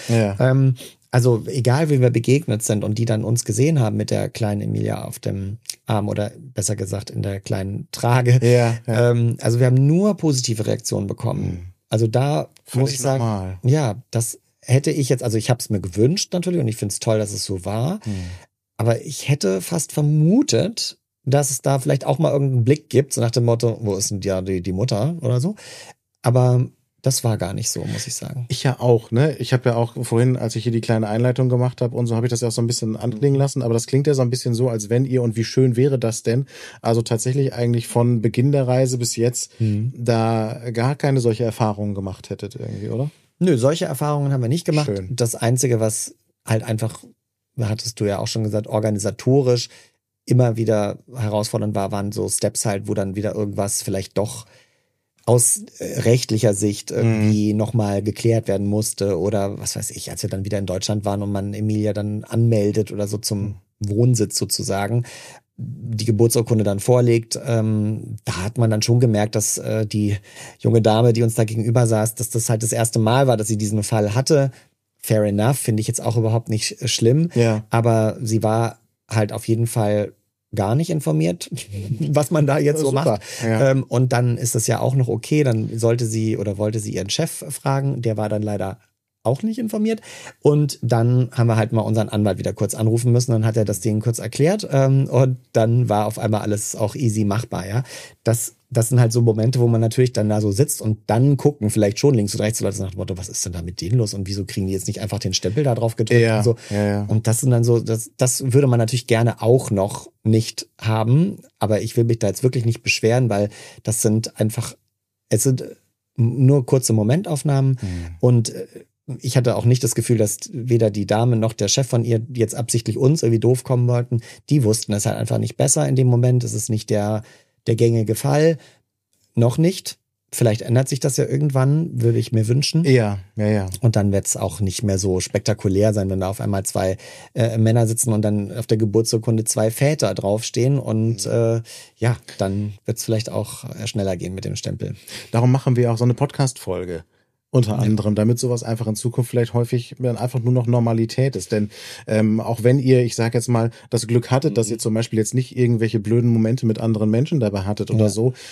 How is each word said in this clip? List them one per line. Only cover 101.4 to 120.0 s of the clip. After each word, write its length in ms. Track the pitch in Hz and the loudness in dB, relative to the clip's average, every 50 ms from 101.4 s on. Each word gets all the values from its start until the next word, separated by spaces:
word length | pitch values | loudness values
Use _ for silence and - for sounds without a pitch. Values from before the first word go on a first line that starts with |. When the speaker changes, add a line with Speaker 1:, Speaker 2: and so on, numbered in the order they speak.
| - 147 147 - 107 101 | 2 0 0 0 -2 0
Speaker 2:
vielleicht 280 | - 110 104 101 101 - | 2 2 2 2 2 2
schon 160 | - 143 131 | 2 2 2
links 200 | 110 104 98 - | 2 0 -2 -2
und 40 | 104 | -2
rechts 180 | 104 107 107 - | -2 -2 -2 -2
die 60 | 101 | -4
Leute 160 | 98 101 101 | -4 -4 -4
nach 100 | 95 92 | -6 -8
dem 80 | 92 98 | -8 -8
Motto, 180 | 92 - 92 90 | -8 -8 -8 -8
„Was 100 | 92 - | -10 -10
ist 160 | - - - | -8 -8 -8
denn 80 | 92 | -6
da 100 | 87 87 | -8 -8
mit 180 | 82 87 85 - | -10 -10 -10 -8
denen 180 | 80 92 123 123 | -4 0 0 2
los 160 | 110 98 98 | 2 0 -2
und 140 | 101 92 95 | -6 -6 -6
wieso 160 | 98 101 92 | -6 -6 -6
kriegen 240 | - - 101 95 95 | -6 -4 -4 -2 -2
die 40 | |
jetzt 140 | 98 95 - | -2 -2 -4
nicht 140 | - 101 98 | -6 -6 -6
einfach 180 | 104 101 104 101 | -6 -6 -4 -4
den 160 | - 92 92 | -4 -4 -4
Stempel 300 | - - 92 107 147 147 | -2 -2 -2 0 0 0
da 100 | 135 113 | 0 0
drauf 220 | 110 113 113 - | 0 0 -2 -2
gedrückt?“ 240 | - 113 107 120 120 | -2 0 4 4 4
Speaker 1:
Ja, 180 | 117 113 110 107 | 4 4 4 2
Speaker 2:
und 60 | 107 | 2
so. 100 | 120 117 - - - | 2 0 0 -4 -4
Speaker 1:
ja, 140 | 101 104 104 | -2 0 0
ja. 200 | 101 101 104 104 101 | 0 0 -2 -2 -2
Speaker 2:
Und 180 | 107 110 - | -2 0 0
das 140 | 113 113 - | 0 0 2
sind 100 | - 127 | 2 2
dann 140 | 123 117 113 | 2 4 4
so, 160 | 120 117 113 | 4 2 2
das, 320 | 113 117 113 110 - - - | 0 -2 -4 -4 -6 -10 -4
das 360 | - 127 123 - - 135 131 | 0 0 0 0 -2 0 2
würde 160 | 110 143 143 127 | 4 4 6 6
man 100 | 120 120 | 4 2
natürlich 300 | 117 113 127 120 - - | 2 0 -2 -4 0 0
gerne 340 | 117 110 117 113 107 - | 2 2 4 2 0 0
auch 300 | 110 113 123 131 123 - | 2 4 4 4 4 2
noch 360 | 107 98 95 104 - - - - _ _ | 0 0 0 0 -2 -8 -14 -18 _ _
nicht 460 | - 110 110 110 113 - - - - - _ _ | 0 2 2 2 2 0 -6 -12 -14 -14 _ _
haben. 580 | - 113 110 110 110 113 131 156 175 202 196 - - _ _ _ | -2 -2 0 0 2 4 4 4 2 2 -2 -6 -14 _ _ _
Aber 220 | 113 104 107 95 | 0 0 2 0
ich 160 | 104 113 - | 0 0 0
will 80 | 120 117 | 0 2
mich 160 | 117 113 113 | 2 0 0
da 80 | 113 98 | 0 -2
jetzt 160 | 95 - - | -2 0 0
wirklich 200 | 127 127 131 110 | 0 0 0 0
nicht 180 | 117 117 - - | -2 -2 -2 -2
beschweren, 440 | - - - - 110 117 127 127 110 | -4 -2 0 2 2 2 2 2 2
weil 200 | 101 101 104 104 - - - - - - | 2 0 0 -2 -4 -10 -20 -20 -20 -10
das 200 | - - 107 - | -6 -4 -2 0
sind 360 | - 110 107 110 110 - - - | 0 2 2 0 0 -4 -4 -2
einfach, 360 | 110 107 - 117 - - - - _ _ _ _ _ _ _ _ _ - | -2 -2 -2 -4 -8 -8 -12 -18 _ _ _ _ _ _ _ _ _ -2
es 120 | 123 107 | -2 0
sind 220 | - 135 127 - - - - - _ _ _ _ _ _ _ | 2 2 0 0 -4 -8 -16 -20 _ _ _ _ _ _ _
nur 480 | - 117 117 131 143 131 131 143 139 123 | 0 0 0 2 4 6 6 6 4 4
kurze 260 | - 139 131 - - | 2 2 2 2 2
Momentaufnahmen 840 | 113 110 104 110 139 180 208 175 156 135 - 147 139 135 135 135 131 123 | 2 2 2 2 2 0 0 -2 -4 -2 0 0 2 2 2 2 0 0
Speaker 1:
Mhm. 240 | 107 92 90 87 85 85 85 - | -2 -6 -6 -6 -8 -10 -4 0
Speaker 2:
und, 300 | - 123 120 117 113 - | 2 4 4 4 2 0
äh, 160 | - - - - - - - _ _ _ _ - 123 - | -6 -10 -12 -14 -16 -20 -20 _ _ _ _ -14 -12 -8
ich 160 | - 123 - | -6 0 0
hatte 180 | 131 117 117 101 | 2 2 2 2
auch 100 | 104 107 | 2 4
nicht 180 | 120 127 123 - | 4 4 4 2
das 100 | 107 - | 0 -2
Gefühl, 240 | 120 | -2